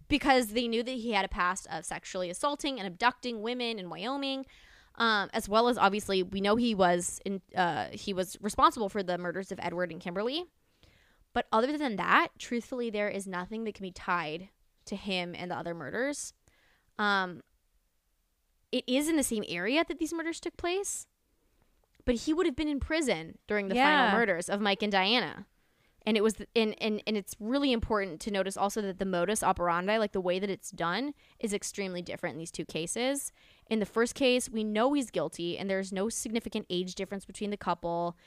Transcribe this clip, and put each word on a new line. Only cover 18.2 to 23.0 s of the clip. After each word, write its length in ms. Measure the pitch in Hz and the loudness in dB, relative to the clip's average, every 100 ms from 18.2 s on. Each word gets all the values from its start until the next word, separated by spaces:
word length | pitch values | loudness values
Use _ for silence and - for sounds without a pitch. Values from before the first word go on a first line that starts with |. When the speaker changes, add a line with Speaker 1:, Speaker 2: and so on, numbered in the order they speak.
| _ _ _ _ - | _ _ _ _ -4
Speaker 1:
it 140 | 254 247 | -4 2
is 220 | 254 302 | 2 2
in 80 | 320 | 2
the 60 | |
same 220 | 254 220 - | 2 -2 -4
area 360 | 170 190 294 330 | -2 0 2 0
that 120 | 330 | -2
these 140 | 311 | -4
murders 280 | 330 320 330 | -4 -4 -6
took 160 | 349 - | -8 -4
place, 500 | 349 370 403 - - _ _ _ _ _ _ _ _ _ | -2 -2 -4 -8 -12 _ _ _ _ _ _ _ _ _
but 100 | - | -2
he 180 | 233 - | 0 2
would 120 | 320 349 | 2 2
have 100 | 262 | 0
been 120 | 302 | -2
in 120 | 285 | -2
prison 580 | - 320 | 0 0